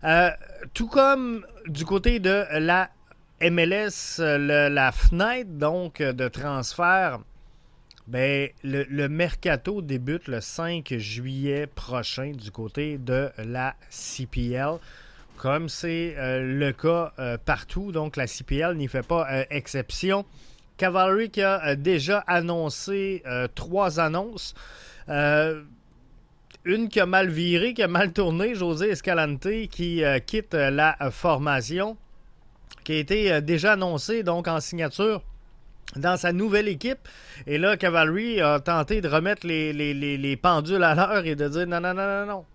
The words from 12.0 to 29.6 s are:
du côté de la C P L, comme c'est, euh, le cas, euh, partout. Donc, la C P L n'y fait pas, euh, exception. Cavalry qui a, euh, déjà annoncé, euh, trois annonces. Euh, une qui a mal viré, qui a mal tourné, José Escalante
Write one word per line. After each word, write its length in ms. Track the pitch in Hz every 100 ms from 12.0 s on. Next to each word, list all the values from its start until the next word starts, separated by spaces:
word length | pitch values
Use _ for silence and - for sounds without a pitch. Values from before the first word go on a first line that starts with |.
| 110 - 139
du 180 | 143 104
côté 460 | 107 110 - 151 147
de 320 | 123 127 139 -
la 400 | 110 123 131 131 -
C 340 | - - -
P 280 | 127 - 120
L, 260 | 123 139 165 - - - - - -
comme 340 | - 147 165
c'est, 460 | - 170 165 170 143
euh, 240 | 131 131
le 280 | 131 135 143
cas, 420 | 123 160 170 165 -
euh, 200 | 127 120
partout. 500 | - 139 - - 202
Donc, 260 | 165 151 139
la 80 | 127
C 180 | -
P 140 | 123 139
L 180 | 165 170
n'y 120 | 135
fait 180 | 135 123
pas, 200 | 170 147
euh, 140 | 135 131
exception. 760 | 147 - 139 123 - 185 196 202 - - - - -
Cavalry 540 | 185 180 190 196 226
qui 100 | 196
a, 240 | 196 196
euh, 120 | 156 139
déjà 420 | 147 180 139 202 -
annoncé, 960 | 175 170 170 156 - - 196 196 190
euh, 240 | 131 123 123
trois 460 | - - 180 190 156
annonces. 520 | 160 165 208 220 - - - - - - -
Euh, 540 | 147 147 151 156 156 147 131 _ - - - _ _ _ - -
une 240 | 208 226
qui 100 | 214
a 60 | 180
mal 240 | 185 190
viré, 420 | 160 175 175 220
qui 100 | 240
a 60 | 196
mal 240 | 175 196
tourné, 420 | 170 185 165 208
José 360 | 226 175 156 202
Escalante 580 | 175 - 170 156 139 185 220